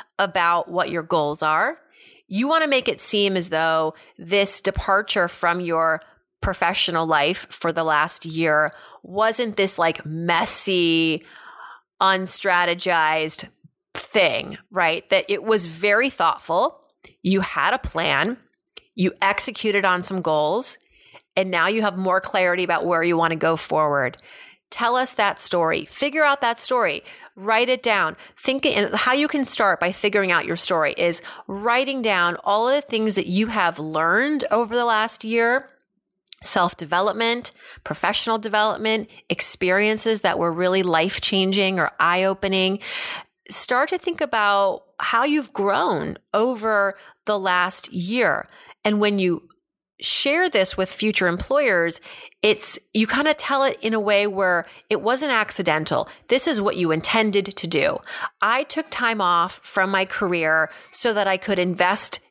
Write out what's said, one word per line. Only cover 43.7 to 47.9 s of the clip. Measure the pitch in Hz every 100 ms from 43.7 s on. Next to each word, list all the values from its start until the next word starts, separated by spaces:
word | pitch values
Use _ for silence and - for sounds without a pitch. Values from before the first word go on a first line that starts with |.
| 247 294
to | 370
think | - 339
about | 302 226 208 202 196 - - -
how | - 233
you've | 277 294 233
grown | - 202 208 349 175 - 151 _
over | 202 240 240 220 208 196 190 - - -
the | 208
last | 190 180 180 - -